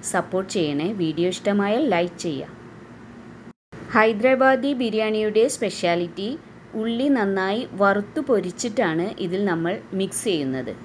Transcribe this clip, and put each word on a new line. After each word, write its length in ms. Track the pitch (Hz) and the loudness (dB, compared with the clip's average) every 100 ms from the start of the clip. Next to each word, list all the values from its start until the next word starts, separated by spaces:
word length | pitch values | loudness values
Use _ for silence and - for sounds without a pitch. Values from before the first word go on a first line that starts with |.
സപ്പോർട്ട് 480 | - 190 175 185 190 | -2 -4 -2 -4 -2
ചെയ്യണേ. 400 | 214 156 143 165 | -2 0 0 -2
വീഡിയോ 380 | 214 165 156 175 | -2 -2 0 -2
ഇഷ്ടമായാൽ 600 | 185 - 202 202 220 294 | 0 0 2 2 2 2
ലൈക്ക് 280 | 175 175 170 | 2 0 -2
ചെയ്യുക. 300 | 175 139 - - - - - - - - - - - - _ - - | -6 -6 -8 -14 -18 -20 -20 -20 -20 -20 -20 -20 -20 -20 _ -16 -2
ഹൈദരാബാദി 840 | 240 220 214 240 262 262 262 269 | 4 4 4 4 6 6 4 2
ബിരിയാണിയുടെ 760 | 269 240 220 214 214 214 208 240 | 0 0 0 0 0 2 4 2
സ്പെഷ്യാലിറ്റി 920 | - 214 - 180 170 175 170 202 294 - - - | 2 -4 -2 0 0 0 -4 -6 -6 -12 -20 -12
ഉള്ളി 340 | 220 220 233 277 | -4 -2 0 2
നന്നായി 600 | 269 202 196 190 214 254 | 4 4 2 0 -2 -4
വറുത്തു 500 | 185 196 202 202 - | 2 4 4 0 -4
പൊരിച്ചിട്ടാണ് 920 | 277 220 180 175 247 214 196 160 185 - | 2 2 2 -4 -6 0 2 2 -2 -2
ഇതിൽ 260 | 185 185 202 | -4 0 0
നമ്മൾ 360 | 165 165 196 - | 2 0 -2 -4
മിക്സ് 300 | 190 190 - | -4 -2 -2
ചെയ്യുന്നത്. 520 | 233 170 139 131 117 95 | -2 0 0 -2 -4 -8